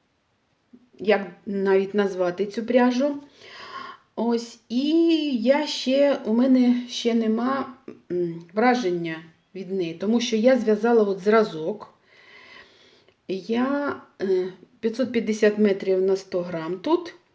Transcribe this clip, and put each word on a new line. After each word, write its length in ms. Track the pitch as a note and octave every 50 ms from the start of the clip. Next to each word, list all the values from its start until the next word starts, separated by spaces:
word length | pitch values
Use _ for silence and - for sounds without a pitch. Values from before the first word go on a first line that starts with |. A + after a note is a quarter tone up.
| _ _ _ _ _ _ _ _ _ _ _ _ _ _ _ - _ _ _ -
як 280 | F3+ G#3 G3+ G3 G3 F3 - - -
навіть 480 | G#3 G3 G3 F#3+ G3 F#3+ F#3+ G3 F#3+ -
назвати 520 | G#3 G3+ F#3+ F#3 F#3 F3+ F3 F3 - G#3
цю 200 | G#3 - A#3 G#3+
пряжу. 560 | A#3 A#3+ B3+ B3 B3 B3 B3 C#4 D4 C#4+ C#4+ - - _ - - - - - - - - - - - - - _ _ -
Ось, 440 | - A3+ A#3 A#3 A3+ A#3 - - - _ -
і 140 | A3 B3+ C#4+ D4+ D#4+ E4 E4+ E4 E4 D#4 D4+ D4 C4
я 300 | G#3+ G#3 B3 C#4 D4+ D4+
ще, 520 | C#4 - - - B3+ C4 C#4 C#4+ C#4+ B3+ - -
у 100 | G#3+ A3
мене 520 | A#3+ B3+ C4+ C4 B3+ B3 B3 A#3+ - - -
ще 260 | - - - A#3 A#3
нема, 600 | A#3 A3 A3 A3 A3+ A#3+ C4 C#4 C4+ - - - - - - - - _ -
м, 340 | F3 F3 F3 E3+ E3 E3+ - - -
враження 600 | G#3+ A#3 B3+ A#3+ - G3 F3+ F3 F3 E3+ E3 D#3+ D#3+ E3 - _ _ _ _ -
від 180 | F#3 F#3+ F3
неї, 220 | F#3+ F#3+ E3+ E3 E3
тому 260 | - G3 G#3 A#3 A#3
що 160 | A#3+ - A3+
я 220 | A3 A3 B3+ C4 A#3+
зв'язала 440 | G#3 G#3+ G#3+ G#3 G#3+ A#3+ A#3+ A3+
от 160 | G#3 G3+ F#3+ F3
зразок. 760 | F3+ G#3 A3 A3+ G#3 - E3 D#3 D#3 F3 G#3+ - - - _ _ _ _ _ _ - - - - - - - - - _ _ _ _ _ _ _ _ _ _ _ _ -
Я, 680 | F#3 F#3+ F3 - A3+ A#3+ B3+ C4+ C#4+ C#4+ C#4+ C#4 F#4+ - - _ _ -
е, 300 | - G3 F#3 F#3 F3+ F#3 - - - _ _ _
п'ятсот 320 | - A3+ A3 - C4 B3
п'ятдесят 460 | - A#3 G3+ G#3+ G#3+ G#3+ A3 G#3 G#3 G#3+
метрів 440 | G#3+ G3+ F#3+ G3 F#3+ F#3+ F#3+ F#3
на 140 | F#3+ G3 F#3+
сто 240 | F#3+ - - - F3+
грам 380 | F3 F3 E3+ E3 D#3+ E3 F3+ F#3+
тут. 360 | - D4 E4 E4+ - - - - _ _